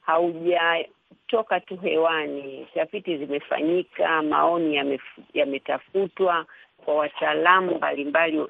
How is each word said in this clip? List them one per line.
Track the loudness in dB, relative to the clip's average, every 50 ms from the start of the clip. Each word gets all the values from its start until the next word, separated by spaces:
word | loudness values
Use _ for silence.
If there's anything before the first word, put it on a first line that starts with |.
haujatoka | -2 0 2 2 2 2 -2 -2 0 0 2 4 4 2 2 2 -2 -6 _ _ _ _ -20 _ _ -2 -2 -2 0 0 -2 -2
tu | -2 -6 -12
hewani. | -6 -4 0 0 2 2 2 2 0 -2 -4 -8 -8 -10 -12 -14 -14 -16 -8 -4
Tafiti | -4 -4 -4 -4 -10 -6 -6 -6
zimefanyika, | -6 -4 -4 -6 -6 -4 -4 -4 -2 0 0 0 0 -2 _ -4 -2 0 0 2 0
maoni | 0 0 2 2 4 4 2 2 0 0 0
yamef-, | 0 0 -2 -4 -6 -6 -16 -20 -20 -20 _ -2
yametafutwa | -2 0 0 -2 -6 -4 -4 -6 -6 -6 _ -4 -4 -4 -2 _ -2 0 0 0 0 -4 _ -16 -20 -20 _ _ _ -4
kwa | -2 0
wataalamu | 0 0 -2 -4 -4 -2 0 0 4 4 6 6 6 4 2 0
mbalimbali | 0 0 -2 -2 -2 -6 -6 0 0 0 0 2 -2 -4